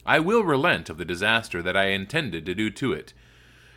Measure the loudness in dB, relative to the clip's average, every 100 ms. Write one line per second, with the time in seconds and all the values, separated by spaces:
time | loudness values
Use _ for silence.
0 | 2 2 4 2 2 2 2 0 -4 -10
1 | -6 -2 2 2 0 -4 0 2 2 0
2 | -2 -4 -4 -6 -6 -4 -4 -2 -4 -4
3 | -8 -20 -20 -20 -20 -20 -20